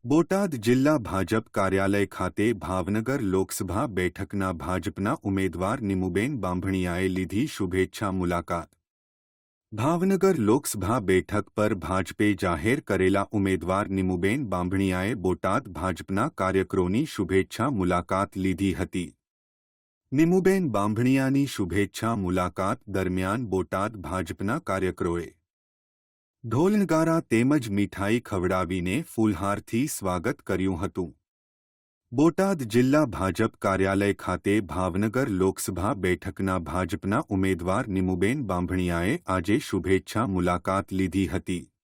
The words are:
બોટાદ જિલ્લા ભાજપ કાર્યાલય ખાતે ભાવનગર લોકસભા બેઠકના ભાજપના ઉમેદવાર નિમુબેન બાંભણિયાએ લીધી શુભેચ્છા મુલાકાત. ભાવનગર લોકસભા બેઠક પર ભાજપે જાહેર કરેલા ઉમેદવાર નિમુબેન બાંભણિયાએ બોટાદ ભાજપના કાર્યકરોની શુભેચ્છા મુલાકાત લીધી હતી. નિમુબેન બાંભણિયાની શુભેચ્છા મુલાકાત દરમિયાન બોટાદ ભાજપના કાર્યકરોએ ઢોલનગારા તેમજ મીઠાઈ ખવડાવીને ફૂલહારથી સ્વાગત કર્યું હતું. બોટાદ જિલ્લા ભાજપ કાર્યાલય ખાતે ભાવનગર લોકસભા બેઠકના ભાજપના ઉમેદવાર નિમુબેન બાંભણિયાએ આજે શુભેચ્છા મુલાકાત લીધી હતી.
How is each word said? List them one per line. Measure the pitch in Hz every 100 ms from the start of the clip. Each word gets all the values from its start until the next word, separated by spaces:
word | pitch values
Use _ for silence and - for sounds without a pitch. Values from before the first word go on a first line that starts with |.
| 120
બોટાદ | 151 170 190 202 127
જિલ્લા | 107 127 139 156
ભાજપ | 92 95 92 110 -
કાર્યાલય | 110 95 95 98 101 98
ખાતે | - 92 90 107
ભાવનગર | 104 85 92 90 107 110 139
લોકસભા | 101 95 92 - 98 95 127
બેઠકના | 95 90 - 98 101 95
ભાજપના | 85 85 92 82 80 101 147
ઉમેદવાર | 104 98 95 87 95 131
નિમુબેન | 104 95 92 87 123 139
બાંભણિયાએ | 92 90 98 95 90 87 95
લીધી | 92 92 101 147
શુભેચ્છા | - 95 92 92 - 101
મુલાકાત. | 95 87 87 82 85 - _ _ _ _ _ _ _ _ _ _
ભાવનગર | 107 131 170 190 190 190 165
લોકસભા | 104 135 - 104 90 123
બેઠક | 95 92 - 107 -
પર | - 107
ભાજપે | 104 80 92 95 - 104
જાહેર | 95 95 82 95 143
કરેલા | - 98 92 98 101
ઉમેદવાર | 107 98 92 85 95 98
નિમુબેન | 95 92 90 98 135 120
બાંભણિયાએ | 90 90 95 98 92 98
બોટાદ | 120 92 87 92 104 -
ભાજપના | 87 92 87 - 98 143
કાર્યકરોની | - 95 95 90 95 90 107 151
શુભેચ્છા | - 90 95 90 - 127
મુલાકાત | 107 92 90 87 95 101 95
લીધી | 95 85 98
હતી. | 78 90 92 82 _ _ _ _ _ _ _ _ _ _
નિમુબેન | 135 165 180 185 190 165
બાંભણિયાની | 104 104 107 123 135 131 139 139
શુભેચ્છા | - 92 95 98 - 117 113
મુલાકાત | 92 92 90 92 95 123 -
દરમિયાન | 98 92 92 92 113 113
બોટાદ | 95 87 95 104 110
ભાજપના | 87 92 82 - 98 131
કાર્યકરોએ | - 95 92 87 90 85 85 _ _ _ _ _ _ _ _ _ _ _ 117
ઢોલનગારા | 117 185 214 190 160 160 165
તેમજ | - 113 123 151 113
મીઠાઈ | 98 101 - 101 117
ખવડાવીને | - 98 90 92 87 92 87 117 170 -
ફૂલહારથી | 110 90 98 101 - 113 151
સ્વાગત | - 95 90 101 -
કર્યું | - 92 95 87
હતું. | 98 - 85 - _ _ _ _ _ _ _ _ _
બોટાદ | 120 165 165 196 180
જિલ્લા | 117 117 127 151 143
ભાજપ | 104 95 90 110 _
કાર્યાલય | 104 92 95 98 101
ખાતે | 95 - 90 98 104
ભાવનગર | 92 92 92 90 110 123 135
લોકસભા | 92 95 - - 92 95
બેઠકના | 143 90 87 92 - 95 92
ભાજપના | 80 90 90 - 95 90 -
ઉમેદવાર | 98 95 90 90 98 127
નિમુબેન | 95 92 92 95 147
બાંભણિયાએ | 110 90 90 92 90 85 90 170 -
આજે | 92 82 123
શુભેચ્છા | - 95 90 92 - 107 120
મુલાકાત | 92 90 87 95 95 95
લીધી | 95 92 98 90
હતી. | 90 - 90 - _